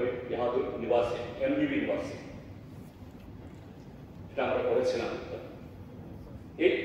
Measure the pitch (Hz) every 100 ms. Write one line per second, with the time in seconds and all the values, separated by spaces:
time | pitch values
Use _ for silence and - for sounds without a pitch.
0 | 120 - - - 123 127 - - 117 117
1 | - - - - - - - - - -
2 | - - - - - - - - - -
3 | - - - - - - - - - -
4 | - - - - - - 123 127 127 120
5 | - - - - - - - - - -
6 | - - - - - - 180 -